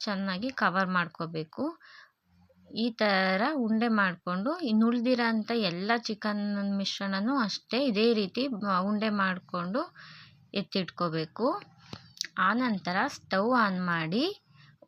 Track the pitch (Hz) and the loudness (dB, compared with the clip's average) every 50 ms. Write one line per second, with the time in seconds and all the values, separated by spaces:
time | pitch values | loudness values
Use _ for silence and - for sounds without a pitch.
0 | - 226 202 185 196 196 185 180 214 262 262 - - 190 170 190 190 180 185 180 | -4 -4 -2 -2 -2 -2 -2 -2 -4 -4 -2 0 0 2 2 2 0 2 2 0
1 | 175 165 - - 170 165 165 160 156 160 - - 254 311 339 - - - - - | 0 -2 -4 -8 -8 -6 -6 -6 -6 -6 -6 -6 -6 -6 -6 -8 -14 -20 -20 -20
2 | - - _ _ _ _ _ _ - _ _ _ - - - - 226 247 233 - | -20 -20 _ _ _ _ _ _ -20 _ _ _ -20 -10 -4 -2 -2 -2 0 2
3 | 220 208 196 190 190 190 190 190 220 277 320 285 240 214 220 220 226 240 220 214 | 2 4 4 4 4 4 4 2 2 2 0 0 0 2 2 2 2 2 4 4
4 | 202 185 170 160 - 180 180 185 196 254 320 370 339 240 214 214 226 226 240 247 | 2 2 0 -2 -4 -4 -2 -2 -2 -2 -2 -2 0 2 4 4 4 4 4 2
5 | 226 247 254 240 240 226 226 220 214 - 233 233 214 180 165 175 190 208 233 240 | 2 2 2 2 2 2 0 0 0 0 0 0 0 0 0 -2 0 0 0 0
6 | 220 - 220 208 - 214 208 208 202 208 202 202 202 202 202 196 196 - - - | 0 -4 -6 -4 -2 -2 -2 -2 -2 -2 -2 -2 -2 -2 -2 -2 -2 -4 -4 -4
7 | 202 196 196 190 202 233 277 277 233 196 - - - - - 240 285 277 214 196 | -4 -2 -2 0 0 0 2 2 0 0 -2 -6 -6 -4 -2 0 2 2 2 4
8 | 220 233 233 214 208 180 - - 262 285 254 190 220 202 190 180 185 202 208 208 | 4 4 4 2 0 -2 -2 -2 -2 -2 -2 -4 -2 0 0 2 2 0 0 0
9 | 214 220 208 202 196 190 185 180 - - - 180 175 180 196 262 330 359 - - | 0 0 0 2 2 0 0 -2 -6 -6 -6 -4 -4 -2 -2 -2 -4 -4 -8 -18
10 | - - - - - - - - - - - 202 190 - - 202 180 160 - - | -20 -20 -20 -20 -20 -20 -20 -20 -16 -8 -6 -6 -4 -2 -2 -2 -2 -4 -4 -4
11 | 175 170 160 160 160 160 - - 208 269 339 415 - - - - - - - - | -2 -2 0 -2 -4 -4 -4 -2 -2 0 0 -2 -6 -14 -20 -20 -20 -18 -18 -18
12 | - - - - - - - - 190 190 214 240 254 247 214 185 - 175 180 190 | -18 -14 -10 -10 -10 -6 -2 0 2 2 2 2 0 0 -2 -2 -2 -2 -2 0
13 | 226 285 - - - - - 190 196 233 262 247 220 202 190 180 180 180 170 165 | -2 -2 -4 -8 -8 -2 0 0 2 2 2 2 2 2 0 0 0 0 0 0
14 | 160 160 170 226 285 370 415 - _ _ _ - - - - _ - | 0 -2 0 0 0 -2 -2 -6 _ _ _ -20 -20 -20 -20 _ -10